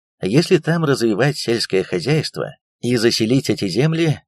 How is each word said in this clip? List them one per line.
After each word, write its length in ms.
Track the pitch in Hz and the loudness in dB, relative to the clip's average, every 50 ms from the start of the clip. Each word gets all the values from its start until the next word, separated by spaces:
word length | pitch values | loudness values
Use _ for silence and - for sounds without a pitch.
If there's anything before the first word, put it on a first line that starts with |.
| _ _ _ _ | _ _ _ _
Если 360 | 90 95 110 151 175 - 190 156 | -4 0 2 0 2 4 2 0
там 260 | - 156 170 170 160 | 2 0 -2 0 0
развивать 520 | 139 135 - 117 113 101 92 131 147 131 | 0 0 2 2 0 2 2 0 0 0
сельское 460 | - - 113 120 104 - - - 95 | -2 -4 -2 -2 -2 -2 0 0 -2
хозяйство 760 | 87 - 92 90 78 120 156 80 - - - 73 60 - - - _ _ _ _ | 0 0 -4 -4 -2 0 0 0 -2 -4 -6 -8 -8 -8 -10 -16 _ _ _ _
и 160 | - 120 123 | -2 -2 0
заселить 540 | 113 107 117 - - 113 110 131 139 - - | 2 2 2 2 2 0 2 2 0 0 0
эти 160 | 107 - 104 | -2 -2 -4
земли 540 | 95 82 107 147 160 165 160 170 156 127 - - | -2 0 0 0 0 0 0 0 0 -2 -2 -8